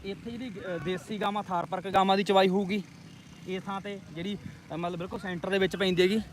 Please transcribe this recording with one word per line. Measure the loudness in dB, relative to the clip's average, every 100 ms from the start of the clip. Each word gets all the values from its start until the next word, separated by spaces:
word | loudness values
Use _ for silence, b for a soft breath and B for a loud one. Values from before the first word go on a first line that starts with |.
ਇੱਥੇ | -8 -8 -8
ਜਿਹੜੀ, | -8 -8
ਅ, | -8 -6 -4
ਦੇਸੀ | -2 -4 -4 -4
ਗਾਵਾਂ, | -2 -2
ਥਾਰ | -2 -2 -2
ਪਰਕ | -4 0
ਗਾਵਾਂ | 4 6 4
ਦੀ |
ਚਵਾਈ | 6 6 6
ਹੋਊਗੀ | 4 0 -2 -6 -16 -20 -20 -20 -18 -10
ਇਸ | -8
ਥਾਂ | -6 -8
'ਤੇ, | -6 -12 -12 -8
ਜਿਹੜੀ, | -6 -6 B B -10
ਅ, | -6
ਮਤਲਬ | -4 -4
ਬਿਲਕੁਲ | -6 -6
ਸੈਂਟਰ | -6 -4 0
ਦੇ | 2
ਵਿੱਚ | 2 2
ਪੈਂਦੀ | 0 4
ਹੈਗੀ। | 4 4 -2